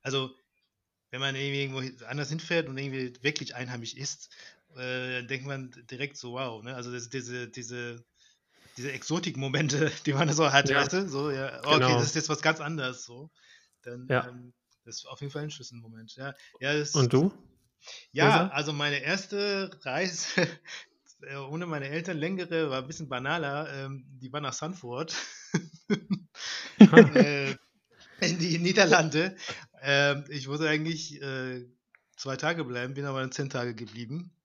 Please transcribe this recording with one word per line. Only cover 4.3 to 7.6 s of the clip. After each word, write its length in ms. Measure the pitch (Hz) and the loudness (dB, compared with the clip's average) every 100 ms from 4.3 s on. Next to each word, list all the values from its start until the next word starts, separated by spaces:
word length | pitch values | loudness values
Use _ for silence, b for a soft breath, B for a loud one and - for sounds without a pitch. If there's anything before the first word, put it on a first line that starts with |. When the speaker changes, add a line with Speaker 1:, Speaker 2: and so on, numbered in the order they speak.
| B B B _ 131 | B B B _ -12
Speaker 1:
äh, 440 | 127 127 127 127 | -8 -6 -6 -8
dann 80 | 120 | -6
denkt 160 | 135 135 | -8 -6
man 240 | 135 127 120 120 | -10 -10 -16 -16
direkt 280 | 127 139 - | -8 -8 -8
so: 160 | 123 | -12
„Wow“, 280 | 120 131 113 | -8 -8 -8
ne? 120 | 113 131 | -12 -12
Also, 160 | 120 | -10
das, 180 | 123 117 | -10 -8
diese, 380 | 135 117 123 120 | -10 -8 -10 -10
diese, 560 | 127 | -12